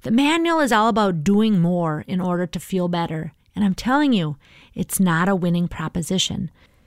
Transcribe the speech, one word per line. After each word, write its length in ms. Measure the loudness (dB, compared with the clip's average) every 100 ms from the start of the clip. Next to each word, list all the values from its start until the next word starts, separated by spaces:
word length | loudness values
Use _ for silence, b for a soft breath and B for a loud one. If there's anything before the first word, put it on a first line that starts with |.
The 80 | -2
manual 500 | 2 2 2 2 2
is 100 | 2
all 160 | 2 2
about 380 | 2 2 0 2
doing 340 | 2 4 2
more 460 | 2 2 0 -4 -4
in 140 | -4
order 240 | -2 -2 -4
to 140 | -6
feel 280 | -6 -2 -2
better, 460 | -2 -4 -6 -8 -12 _
and 120 | -2 -2
I'm 100 | 0
telling 380 | 0 2 2
you, 240 | 2 0 -6 b b b
it's 260 | -10 -6 0
not 280 | 2 2 2
a 80 | 0
winning 320 | 0 0 -2
proposition. 840 | -4 -6 -6 -4 -2 -2 -4 -8 b b b